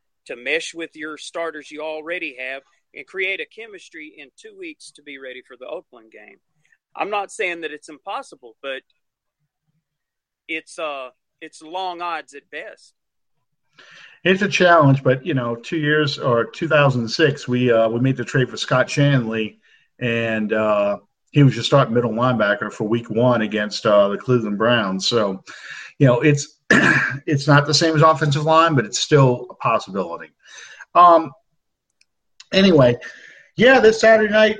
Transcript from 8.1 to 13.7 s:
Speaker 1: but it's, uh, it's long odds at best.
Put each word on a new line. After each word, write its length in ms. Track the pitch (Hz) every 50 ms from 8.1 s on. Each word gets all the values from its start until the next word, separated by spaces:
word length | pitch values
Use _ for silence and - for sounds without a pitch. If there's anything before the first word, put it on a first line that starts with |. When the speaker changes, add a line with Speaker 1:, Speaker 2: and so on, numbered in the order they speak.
| 208 254 - - - 139 127 117 110 _
Speaker 1:
but 220 | - 135 135 131 - _ _ _ _ _ _ _ _ _ _ _ _ _ _ _ _ _ _ _ _ _ _ _ _ _ _ _ _ _ _ _ _ -
it's, 300 | 160 160 - - - -
uh, 320 | 165 151 143 135 131 127 _ _ _ _ _ _
it's 220 | 160 156 _ - 160
long 380 | 156 165 185 190 185 175 170
odds 340 | 175 175 165 156 147 _ 139
at 160 | 143 - _
best. 440 | - 151 185 214 - - _ _ _ _ _ _ _ _ _ _ _ _ _ _ _ _ _ _